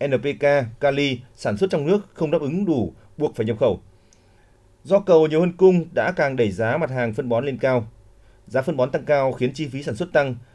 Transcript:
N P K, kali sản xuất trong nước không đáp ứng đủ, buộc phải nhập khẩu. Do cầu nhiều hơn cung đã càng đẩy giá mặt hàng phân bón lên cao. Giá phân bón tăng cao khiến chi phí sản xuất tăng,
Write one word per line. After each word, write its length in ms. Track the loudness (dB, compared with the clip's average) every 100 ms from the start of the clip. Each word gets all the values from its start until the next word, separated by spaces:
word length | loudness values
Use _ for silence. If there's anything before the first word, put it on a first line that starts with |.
| -2
N 100 | 0
P 200 | -2 0
K, 40 | 2 2 0 -2
kali 380 | 0 2 0 -2 -10
sản 220 | -8 -4 -2
xuất 140 | 0
trong 160 | 0 0
nước 140 | 0 -2
không 160 | -6 -2
đáp 100 | 0
ứng 240 | -2 -2
đủ, 300 | 0 0 -2 -6 -20 -6
buộc 200 | -4 -2
phải 100 | -4
nhập 100 | 0
khẩu. 220 | 0 0 -8 _ _ _ _ _ _ _ _ _
Do 160 | 0 0
cầu 260 | 6 4 6
nhiều 140 | 2
hơn 120 | 0
cung 340 | 4 6 6 2
đã 180 | -2 -2
càng 240 | 0 -2 0
đẩy 140 | 0
giá 260 | 0 -2 0
mặt 140 | -2
hàng 240 | -2 -4
phân 140 | -4 -2
bón 180 | -2 -2
lên 120 | -2
cao. 300 | 0 0 -2 -14 -20 -20 -20 -20 -6
Giá 160 | -4
phân 140 | -2 -2
bón 140 | -2
tăng 140 | -2
cao 280 | 0 0 0
khiến 200 | -2 -4
chi 120 | -4 -8
phí 160 | -8
sản 140 | -8 -8
xuất 160 | 0
tăng, 220 | 0 0 -4 -14